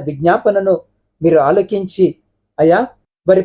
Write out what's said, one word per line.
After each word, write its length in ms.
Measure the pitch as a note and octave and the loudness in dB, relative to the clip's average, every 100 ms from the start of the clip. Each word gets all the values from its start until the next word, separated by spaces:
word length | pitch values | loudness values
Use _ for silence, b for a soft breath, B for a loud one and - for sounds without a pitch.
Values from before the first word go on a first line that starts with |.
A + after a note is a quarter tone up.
| C#3+ | -4
విజ్ఞాపనను 680 | C#3 E3 G3 G#3+ G3+ F#3+ E3+ - _ _ _ | -4 0 0 0 0 0 -2 -6 _ _ _
మీరు 180 | E3 D#3+ C#3 | 0 2 2
ఆలకించి, 580 | G3 F#3+ G3+ F#3+ - E3+ - _ _ _ - | 0 -2 -4 -4 -2 -2 -2 _ _ _ -2
అయా, 200 | D#3+ F#3 B3+ _ _ _ F3 | 0 0 -2 _ _ _ 0
వారి 160 | F#3+ | 0